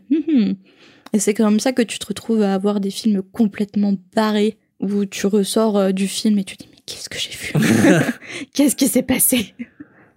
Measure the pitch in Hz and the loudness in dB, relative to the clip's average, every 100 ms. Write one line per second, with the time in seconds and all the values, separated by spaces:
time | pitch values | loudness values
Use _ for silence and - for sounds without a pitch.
0 | - 311 320 285 196 190 _ _ - - | -2 -2 2 2 2 -2 _ _ -20 -20
1 | - 214 208 220 214 214 262 262 226 - | -4 -2 0 2 4 2 2 0 -2 -2
2 | - 202 - 226 202 190 202 208 196 - | -10 -8 -2 0 2 0 0 -2 -4 -2
3 | 226 196 190 - 214 - 202 202 202 190 | 0 0 -2 0 0 0 -4 -2 0 -2
4 | - - 214 208 214 - _ - 196 202 | -4 -2 0 2 0 -2 _ -8 -4 -2
5 | 196 - 202 208 196 226 220 202 190 190 | -4 -2 0 0 0 0 2 2 2 0
6 | 196 - 220 208 190 - - _ - - | -2 -2 0 0 -2 -10 -20 _ -18 -16
7 | - - - - - - 220 220 247 170 | -12 -10 -10 -10 -4 0 2 4 4 4
8 | - - - - - - 285 - 269 254 | 2 -4 -10 -14 -8 0 0 2 0 0
9 | 254 262 - 247 196 - 240 - - _ | 0 0 0 0 -2 -10 -20 -20 -20 _
10 | _ | _